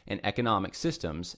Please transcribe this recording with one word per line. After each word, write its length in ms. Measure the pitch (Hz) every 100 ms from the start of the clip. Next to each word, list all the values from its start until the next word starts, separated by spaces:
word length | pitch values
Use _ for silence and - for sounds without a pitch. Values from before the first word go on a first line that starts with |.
| -
and 140 | 101 104
economic 500 | 101 120 104 95 -
systems 640 | 165 - 85 78 87